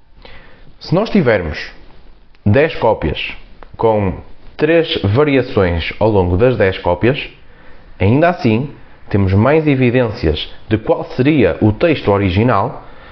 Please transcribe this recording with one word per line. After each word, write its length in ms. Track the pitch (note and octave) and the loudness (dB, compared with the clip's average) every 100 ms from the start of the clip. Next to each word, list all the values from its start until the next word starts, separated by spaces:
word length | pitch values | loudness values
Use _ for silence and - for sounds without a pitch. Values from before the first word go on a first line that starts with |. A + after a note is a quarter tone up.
| - - - - - - - - | -20 -20 -20 -20 -20 -20 -20 -14
Se 140 | - | -4
nós 160 | F3 A3 | -2 0
tivermos 600 | G#3 B2 G#2 D#2+ D#2 - - - - - - - - | 0 2 0 -2 -8 -12 -16 -20 -20 -20 -20 -20 -4
dez 300 | G2+ A#2+ D#3+ - | 2 4 2 0
cópias 600 | A2+ G2+ D#2 - - - - - - - | -2 0 -2 -6 -8 -12 -18 -20 -18 -2
com 420 | A2+ G#2+ F#2+ - - - - - | 0 2 0 -4 -12 -18 -14 -4
três 440 | D3+ E3 - A2 | 2 2 2 -2
variações 880 | G2+ A2+ D3+ C3+ - G#2 F2+ E2+ - - | 0 2 2 2 0 0 0 0 -4 -2
ao 120 | A2 | 0
longo 260 | G#2 F2+ F2+ | 2 2 2
das 200 | B2+ A2+ | 2 2
dez 180 | F#2+ F#2 | 0 0
cópias, 520 | F2 F2 A2+ C#3+ - - - - - - - - | -2 0 0 0 -6 -14 -20 -20 -20 -20 -14 -2
ainda 300 | F#2+ C3+ E3+ | 0 2 2
assim 420 | F3+ A#2 A2 D3 - - - - | 2 0 0 -2 -10 -20 -20 -4
temos 240 | G#2 F#2+ | -2 2
mais 340 | F#2+ B2 D#3+ D3+ | 2 4 2 2
evidências 840 | C3 B2+ B2 A#2 - D#2+ D2 - - - | 2 2 2 0 -2 -2 -2 -6 -12 -4
de 80 | G#2+ | -2
qual 280 | - E3 D#3+ | 0 -4 -4
seria 440 | - C3+ D#3 F2+ D2+ | -2 2 4 2 2
o 100 | G#2+ | 0
texto 380 | G#2 E3+ C#3+ - | 2 0 0 0
original 760 | G2+ G2+ F2+ B2 G2+ A#2+ - - - - | 2 2 2 2 0 -2 -6 -16 -20 -20